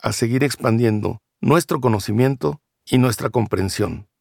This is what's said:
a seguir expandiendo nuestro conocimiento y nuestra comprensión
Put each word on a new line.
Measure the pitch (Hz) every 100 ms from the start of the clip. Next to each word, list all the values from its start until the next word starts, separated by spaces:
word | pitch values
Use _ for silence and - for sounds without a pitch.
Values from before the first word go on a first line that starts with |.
a | 113
seguir | - 117 127
expandiendo | 139 - 120 117 117 107 101 104 _ _
nuestro | 117 165 - 156
conocimiento | 123 107 - 110 131 131 147 147 _ _
y | - 131
nuestra | 127 113 110
comprensión | 123 107 98 95 - 95 76 - _